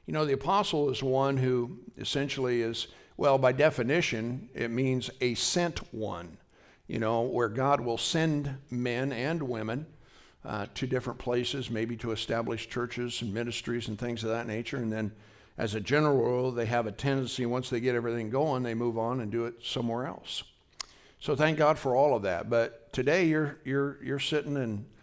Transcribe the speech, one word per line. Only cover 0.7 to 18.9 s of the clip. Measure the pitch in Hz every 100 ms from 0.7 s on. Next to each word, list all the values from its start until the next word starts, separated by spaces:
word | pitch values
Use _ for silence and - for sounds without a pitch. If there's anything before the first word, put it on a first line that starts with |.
| 156 143
is | 123
one | 135 131 135 135
who | 127 123 120 - - -
essentially | - 139 139 139 127 120
is, | 113 117 - - - -
well, | 143 135
by | 127
definition, | 131 151 143 120 165 - 113 113 131 -
it | - 120
means | 117 131 127 104 -
a | 123
sent | 113 - 180 175 - -
one, | 113 104 90 85 92 _ _ - - -
you | 113
know, | 110 117
where | 123 123 113
God | 110 135 143
will | 120 113
send | - 165 160 147 143 131 -
men | 123 123 120 135
and | 117 139 170
women, | 135 113 107 123 160 - - - - _
uh, | - 107 101
to | - 127
different | 131 123 117
places, | - 123 123 139 113
maybe | 113 113 113
to | 117
establish | 107 - 113 117 113 -
churches | 120 120 123 123 -
and | 120
ministries | 107 120 113 - 120 110
and | 107
things | 120 117
of | 110
that | 113 110
nature. | 107 120 135
And | 113
then, | 110 104 - - - - -
as | 113
a | 107
general | 95 147 151 135
rule, | 117 123 127
they | 117 110
have | 120 110
a |
tendency, | 98 139 135 123 - 120
once | 123 123
they | 123
get | 123
everything | 120 117 117 107
going, | 131 156 127
they | 123
move | 113 120